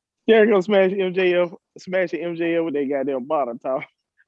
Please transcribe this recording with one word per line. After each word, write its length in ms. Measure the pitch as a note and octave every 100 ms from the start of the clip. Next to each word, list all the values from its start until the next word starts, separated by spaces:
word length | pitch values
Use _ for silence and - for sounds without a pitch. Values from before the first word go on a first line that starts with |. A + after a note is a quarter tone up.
| _ _ -
Jericho 320 | A3+ G#3+ G#3
smashed 340 | F3+ G3+ F#3+ G3+
M 140 | F#3
J 220 | F3+ F#3 F3
F, 160 | F3 - _ -
smashing 440 | - F#3 F3 E3
M 140 | E3+ E3
J 220 | E3+ E3+
F 80 | E3
with 80 |
that 160 | C#3+ C3+
goddamn 340 | C#3+ C3+ C3+ B2+
bottle 320 | D#3+ B2+ A#2
top, 240 | C#3+ C3 - _ _ _